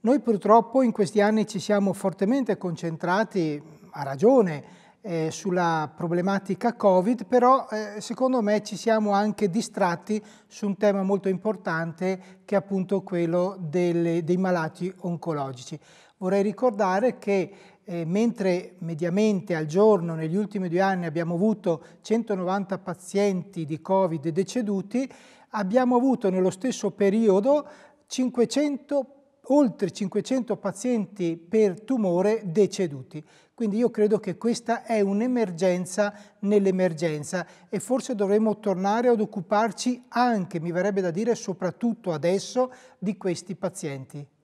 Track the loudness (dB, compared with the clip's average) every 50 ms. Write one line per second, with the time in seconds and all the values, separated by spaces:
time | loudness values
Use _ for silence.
0 | 4 4 2 2 4 0 0 0 4 6 6 6 6 4 2 2 2 2 2 2
1 | 0 2 4 2 4 4 4 2 0 -2 -4 -8 -2 0 0 2 2 0 -2 -2
2 | -4 -4 -2 0 0 0 2 0 0 -2 -4 -4 -4 -6 -6 -4 -6 -8 -6 -4
3 | -2 -2 0 0 0 -2 -2 -2 -2 -2 -2 -6 -10 -16 -20 -20 -20 -20 -12 -10
4 | -8 -8 -4 2 4 6 6 6 4 4 0 -6 -10 -14 -20 -20 -20 -20 _ _
5 | _ -6 -4 -2 -2 -4 -4 -6 -4 -2 -2 0 0 0 0 -2 -4 -6 -8 -8
6 | -6 -2 -2 0 0 0 -2 -2 -2 -4 -6 -2 -2 -2 -2 2 2 4 4 4
7 | 4 2 -2 -2 -2 0 2 4 6 6 6 4 2 -4 -8 -8 -8 -8 -10 -12
8 | -10 -10 -6 -2 -2 0 0 0 0 2 0 0 -2 -4 -12 -4 0 2 2 2
9 | 2 2 2 2 2 0 0 -2 -2 -2 0 -2 -4 -4 -2 -2 0 0 0 -4
10 | -4 -6 -6 -6 -6 -10 -20 -20 _ _ -14 -6 -4 -4 -2 2 2 2 2 2
11 | 0 0 -2 0 0 -2 -4 -2 -2 -4 -4 -4 -4 -4 -4 -2 -4 -6 -6 -4
12 | -4 -4 -4 -4 -8 -20 -20 -20 _ -2 -2 -2 -2 0 -4 -4 -2 -2 -2 -4
13 | -4 -4 -2 -2 -2 0 0 0 0 -2 -4 -6 -10 -4 -2 0 0 2 2 2
14 | 0 0 0 -2 0 0 0 0 2 0 0 0 -2 -4 -6 -6 -8 -8 -8 -8
15 | -6 -6 -6 -6 -6 -6 -4 -4 -4 -6 -8 -12 -14 -14 -14 -16 _ -20 -20 -20
16 | -20 _ _ _ -4 0 2 2 2 0 -2 0 0 0 0 2 0 0 2 2
17 | 0 0 -2 -2 -2 0 0 0 0 -4 -8 -20 -20 -20 -20 _ _ -10 -6 -6
18 | -4 -2 0 2 2 0 0 0 0 0 0 0 -4 -8 -14 -12 -10 -8 -6 -4
19 | -4 -2 0 2 2 2 2 0 -2 -2 -4 -4 -2 -2 2 4 6 6 6 4
20 | 2 -2 -4 -4 -4 -2 -2 -2 -2 -2 -4 -4 -4 -2 2 2 2 2 2 0
21 | -4 -4 -2 -2 -2 -2 0 0 2 2 0 0 0 -2 -2 -2 -4 -18 -20 _
22 | _ -2 -2 -2 0 -2 -4 -4 -2 -2 -2 -2 -2 -4 -6 -8 -6 -10 -12 -12
23 | -12 -4 -2 0 0 2 0 -2 -6 -6 -8 -10 -8 -6 -8 -10 -4 0 0 2
24 | 2 2 0 -2 -4 -4 -2 -2 -2 -2 -2 -4 -2 -2 -2 -4 -4 -4 -4 -4
25 | -4 -4 -8 -20 -20 -20 -20 -20 -20 _ -6 -4 -4 2 2 2 4 4 4 4
26 | 4 4 2 2 0 0 2 2 2 0 0 -2 -4 -6 -4 -2 -4 -6 -2 2
27 | 2 2 4 4 4 4 4 4 4 4 2 2 0 -4 -16 -20 -20 -20 _ _
28 | _ _ -4 -2 -2 -2 2 0 0 2 2 0 0 0 -2 -6 -6 -4 -2 -2
29 | -2 -4 -12 _ _ _ _ _ _ 2 4 6 6 4 2 -2 -6 -6 -4 -4
30 | -6 -2 -2 -4 -2 0 -2 -2 -2 -2 -6 -4 -4 -8 -8 -4 -2 -2 0 0
31 | -2 -4 -6 -4 -4 -4 -4 -4 -8 -2 2 4 4 4 2 -2 -4 -2 -2 0
32 | 2 2 2 2 2 2 2 0 -2 -2 2 2 2 2 2 -2 -4 -4 -4 -10
33 | -14 -14 -16 -16 -16 _ -20 -20 _ _ _ -6 -4 -2 0 0 0 0 2 2
34 | 2 2 2 0 -2 -4 -8 -4 -2 -2 -2 -2 -2 -4 -4 -4 -2 -2 0 0
35 | 2 2 2 0 0 0 0 0 -2 -2 -2 0 2 2 2 2 -2 -4 -2 -2
36 | -2 -2 -2 -8 -20 -20 _ _ -2 2 2 4 4 4 2 2 2 0 0 0
37 | -2 -2 -2 -4 -6 -6 -6 -6 -6 -6 -14 -20 -14 _ -8 -8 -2 -2 -2 -2
38 | -2 -4 -2 -2 0 2 2 2 2 2 0 -2 -2 -2 -2 0 0 0 0 2
39 | 4 2 2 2 0 -2 -4 -8 -4 0 2 2 2 0 -2 -2 -2 -4 -4 -4
40 | -8 _ 0 2 2 2 2 0 -2 -4 -6 -6 -6 -2 -2 0 0 0 0 0
41 | -2 -2 -2 -2 0 0 -2 -2 -2 -8 -8 -4 -4 -6 -4 _ -2 -2 -2 -2
42 | -4 -6 -4 -2 0 0 0 0 -2 -4 -2 -2 -2 -2 -4 -18 -20 -20 -16 _
43 | -6 -6 -6 -4 -4 -4 -4 -4 -6 -12 -12 -8 -8 -8 -8 -6 -10 -10 -8 -10
44 | -12 -14 -14 -16 -16 _ _ _